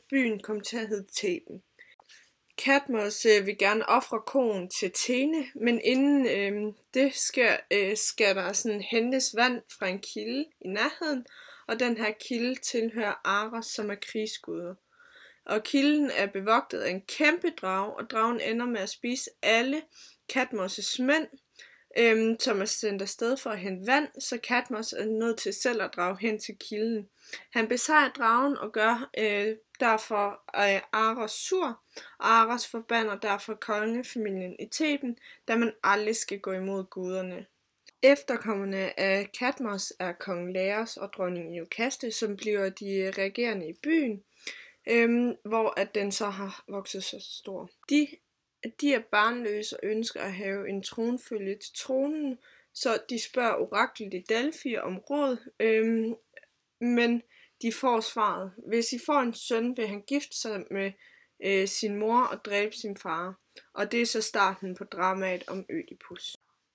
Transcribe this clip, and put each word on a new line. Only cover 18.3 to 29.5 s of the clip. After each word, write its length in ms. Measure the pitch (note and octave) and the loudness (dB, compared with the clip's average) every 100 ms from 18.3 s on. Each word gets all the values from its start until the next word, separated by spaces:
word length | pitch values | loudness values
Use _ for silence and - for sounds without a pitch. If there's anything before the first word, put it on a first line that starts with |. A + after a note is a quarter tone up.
| A#3 | 0
ender 240 | - A3+ B3 | -2 -2 -2
med 160 | A3+ | -2
at 80 | G3 | -4
spise 400 | - A#3+ B3+ - - | -6 -4 -4 -6 -4
alle 400 | - A3+ B3+ D4+ D4+ - - _ - | 2 4 4 -2 -6 -18 -20 _ -6
Kadmos' 680 | - B3+ G#3+ F#3 - G3+ - | -2 -2 -2 -4 -4 -6 -2
mænd, 260 | B3+ D#4 D#4 - _ _ - - _ - | 4 4 2 -10 _ _ -20 -20 _ 4
øhm, 420 | A#3 A3 A3 A3+ | 6 6 4 2
som 220 | - G3+ | 0 0
er 40 | G#3 | 0
sendt 360 | - G#3+ G3 | -2 -2 -2
afsted 360 | G3 - A#3 C4+ | -4 -2 -2 -2
for 120 | B3 | -2
at 100 | G#3 | -6
hente 280 | F#3+ F#3 G3 | -6 -6 2
vand, 200 | C#4 D4+ - | 2 2 -6
så 180 | - A#3 | -8 -6
Kadmos 560 | - A#3+ A3+ A3+ A3+ | 0 0 0 -4 -6
er 120 | - G#3+ | -4 -2
nødt 320 | A3 A#3 A3+ | 0 0 0
til 160 | G3+ | -2
selv 280 | A3 B3+ A#3 | -2 0 0
at 100 | F#3 - | -2 -2
drage 220 | F3+ F#3+ | -2 0
hen 180 | A3 G#3+ | -2 -2
til 180 | - G3+ | -6 -12
kilden. 520 | - G#3 A3+ A3 G3 _ - - - | -8 -4 -2 -2 -6 _ -18 -18 -6
Han 160 | A#3+ A3 | -2 0
besejrer 440 | B3 - D4+ C#4 | 0 4 6 4
dragen 460 | C#4+ A#3 A#3 C#4 C#4+ | 2 2 4 4 0
og 140 | G#3+ | -4
gør, 380 | G#3+ A3 A#3 C4 - | 0 2 2 -2 -2
øh, 380 | G#3+ G#3 G#3 | 0 0 0